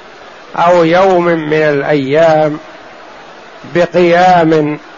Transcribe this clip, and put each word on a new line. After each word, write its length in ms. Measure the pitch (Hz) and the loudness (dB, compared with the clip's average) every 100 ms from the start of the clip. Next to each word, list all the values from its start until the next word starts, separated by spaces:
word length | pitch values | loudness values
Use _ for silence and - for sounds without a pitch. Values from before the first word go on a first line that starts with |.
| - - - - - - | -20 -20 -20 -20 -14 -4
أو 280 | 170 180 | 0 2
يوم 420 | 165 175 196 180 175 | 2 2 2 0 0
من 360 | 165 151 156 | -2 -2 -2
الأيام 960 | 151 143 143 151 131 147 165 156 156 151 - - - - - - - - - - - 156 | 0 -2 -2 -4 -2 0 2 2 -2 -4 -14 -20 -20 -20 -20 -20 -20 -20 -20 -20 -8 -4
بقيام 1040 | 170 175 175 175 180 175 160 160 147 147 - | -2 0 0 2 2 2 2 0 -2 -6 -14